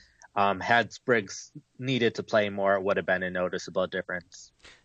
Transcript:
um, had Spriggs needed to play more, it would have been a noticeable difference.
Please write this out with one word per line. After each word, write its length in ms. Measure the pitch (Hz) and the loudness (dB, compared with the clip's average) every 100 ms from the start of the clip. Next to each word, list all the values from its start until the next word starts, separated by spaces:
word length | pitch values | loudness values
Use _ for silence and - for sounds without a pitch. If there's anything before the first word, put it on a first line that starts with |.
| _ _ - 101 | _ _ -8 2
um, 240 | 101 95 | 2 2
had 320 | 98 117 113 | 2 2 2
Spriggs 580 | - - 117 95 - - 151 _ - | -6 0 0 0 -12 -16 -20 _ -10
needed 380 | 127 127 113 110 | -4 2 2 0
to 60 | |
play 280 | - 113 104 | 0 2 2
more, 260 | 101 98 98 | 0 2 2
it 80 | |
would 140 | 95 95 | 2 0
have 80 | 90 | 0
been 180 | 92 | -2
a 60 | 92 | -2
noticeable 580 | 90 90 87 - 87 90 | -2 -2 -4 -6 -4 -2
difference. 640 | 92 - 90 - - - _ - - | -4 -6 -10 -10 -20 -20 _ -20 -20